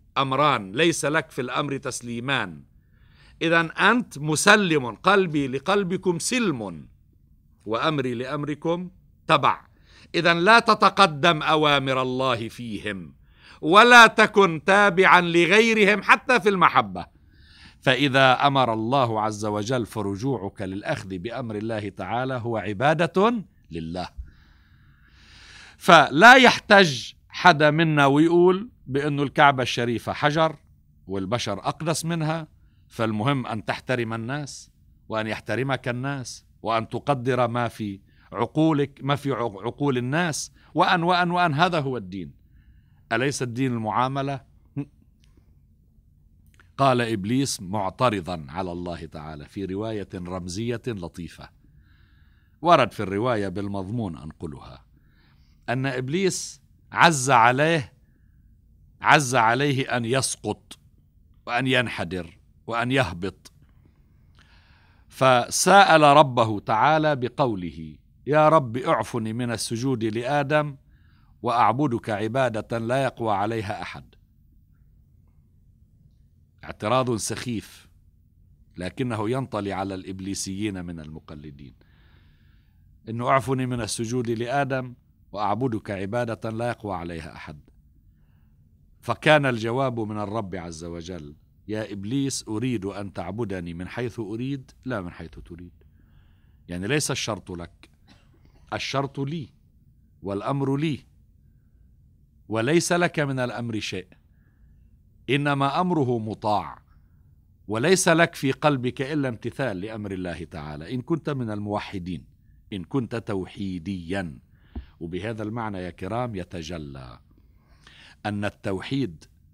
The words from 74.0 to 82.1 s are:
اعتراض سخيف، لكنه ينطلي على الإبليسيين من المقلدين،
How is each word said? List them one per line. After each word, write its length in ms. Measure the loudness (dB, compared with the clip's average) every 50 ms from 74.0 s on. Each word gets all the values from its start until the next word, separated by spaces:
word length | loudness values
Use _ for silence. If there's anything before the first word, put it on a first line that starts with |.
| -18 -20 _ _ _ _ _ _ _ _ _ _ _ _ _ _ _ _ _ _ _ _ _ _ _ _ _ _ _ _ _ _ _ _ _ _ _ _ _ _ _ -20 _ _ _ _ _ _ _ _ _ -20 -16
اعتراض 520 | -16 -12 -6 -2 0 0 0 0 0 -2
سخيف، 720 | -4 -4 -6 -8 -8 -8 -6 -8 -8 -8 -10 -20 -20 -20 _ _ _ _ _ _ _ _ _ _ _ _ _ _ _ _ _ -14
لكنه 520 | -10 -10 -10 -6 -6 -6 -4 -4 -4 -4 -4
ينطلي 440 | -4 -4 -6 -6 -6 -6 -6 -4 -4
على 220 | -6 -6 -6 -6
الإبليسيين 920 | -10 -10 -12 -12 -10 -8 -8 -6 -6 -8 -8 -6 -6 -6 -6 -6 -8 -10
من 140 | -12 -12 -12
المقلدين، 760 | -14 -14 -16 -16 _ -18 -18 -18 -18 -18 -18 -18 -20 -20 -20 _ _ _ _ _ _ _